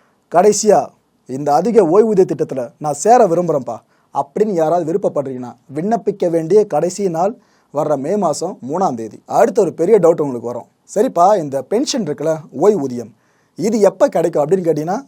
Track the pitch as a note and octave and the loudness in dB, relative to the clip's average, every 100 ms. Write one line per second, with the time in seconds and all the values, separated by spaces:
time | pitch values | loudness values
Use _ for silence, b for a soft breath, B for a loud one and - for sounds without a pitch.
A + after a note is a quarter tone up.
0 | _ _ - E3 G#3 G#3 G#3+ E3+ A2+ _ | _ _ 0 4 4 2 2 2 2 _
1 | _ _ - C3 C#3+ D3 G#3 A3 E3 F#3+ | _ _ -12 -6 0 0 4 2 4 4
2 | A3+ G3 F#3 D#3 D#3 C3 A#2 - D3+ C#3+ | 4 4 2 0 -4 -6 -10 -8 -6 -2
3 | G#3 B3+ G3+ E3+ F3 D3 A#2+ A2 _ _ | 4 4 4 2 0 -2 -4 -12 _ _
4 | _ C#3+ C#3 G3 G#3+ E3+ D#3 F3 D#3 F#3 | _ -8 -6 -2 -2 0 0 0 -2 -4
5 | F#3+ D3 C3+ B2+ B2 - _ C#3+ G3 A3+ | -4 -4 -8 -10 -14 -18 _ -8 -4 -4
6 | A3 - F3+ E3 D#3+ G#3 G#3 D3+ F3 G3 | -4 -4 -2 -2 2 2 2 -2 -2 -4
7 | G3 D#3+ G3 A#3+ b b b C#3 D3+ C#3+ | -4 -2 -4 -4 b b b -6 -2 -2
8 | C#3+ G#3 E3+ C#3+ E3+ - B2 E3+ F#3 A#2+ | -2 -2 -2 -4 -8 -10 -8 -2 -2 -4
9 | A2 A2+ - D3 A#3+ G#3 E3+ B2 E3+ A3 | -10 -14 -4 0 2 2 -2 0 2 4
10 | E3 D#3+ C#3+ B2 A#2 A#2 - _ _ F#3 | 4 2 -2 -4 -8 -10 -14 _ _ -2
11 | B3+ - F3+ G#3+ D3 C3+ B2+ G#3+ D4 - | -2 2 2 2 -2 -6 -4 -4 -2 -4
12 | D#3 C#3+ D#3 D#3 D3+ B2+ G3 G3+ C3+ A#2+ | -6 -4 -4 -4 -8 0 2 2 -2 -8
13 | G#2+ _ _ _ _ - G3 G#3+ G3 F#3+ | -12 _ _ _ _ -6 -2 2 2 2
14 | C#4+ F3+ E3+ D#3+ D3 F#3+ E3 D3+ D#3+ A3 | 0 0 0 0 0 0 0 -2 -4 -6